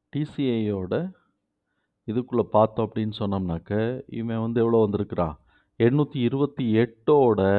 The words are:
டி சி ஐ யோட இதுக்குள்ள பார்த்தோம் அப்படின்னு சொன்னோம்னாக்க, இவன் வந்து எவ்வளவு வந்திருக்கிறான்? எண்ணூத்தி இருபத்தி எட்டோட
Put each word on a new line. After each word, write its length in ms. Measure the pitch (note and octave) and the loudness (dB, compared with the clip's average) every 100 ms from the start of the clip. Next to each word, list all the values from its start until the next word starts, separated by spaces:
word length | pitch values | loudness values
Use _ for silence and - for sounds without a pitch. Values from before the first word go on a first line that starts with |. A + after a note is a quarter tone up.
| _ | _
டி 160 | C#3 D3 | -8 -6
சி 240 | - C3+ | -4 -2
ஐ 240 | A#2 G#2+ | 0 -2
யோட 380 | G2 F#2 A2 F3+ - _ _ _ _ _ _ _ _ - | -4 -4 -4 -4 -10 _ _ _ _ _ _ _ _ -8
இதுக்குள்ள 280 | A2+ B2 A#2 | -6 -2 -2
பார்த்தோம் 520 | G2+ G#2+ A2 - A2 | 0 2 2 0 -4
அப்படின்னு 220 | A2 G#2+ G#2+ | -4 -6 -4
சொன்னோம்னாக்க, 840 | G#2 G2 F#2 E2 - G#2 A2+ B2+ - | -4 -4 -4 -6 -6 -4 -4 -6 -10
இவன் 340 | A#2 A2+ A2+ | -10 -6 -4
வந்து 180 | A2+ A#2 | -4 0
எவ்வளவு 240 | A#2 A2+ | 2 4
வந்திருக்கிறான்? 560 | G#2+ G2+ G2+ F#2 E2 D2 _ _ _ - | 2 0 -4 -4 -4 -6 _ _ _ 0
எண்ணூத்தி 340 | A#2 C#3+ D3 C#3+ | 2 2 0 -2
இருபத்தி 580 | A#2 C3+ C#3+ - A#2+ A2 | -2 0 -2 -2 0 2
எட்டோட 680 | A#2 - - D3 B2+ G#2 F#2+ | 0 -2 2 4 6 4 2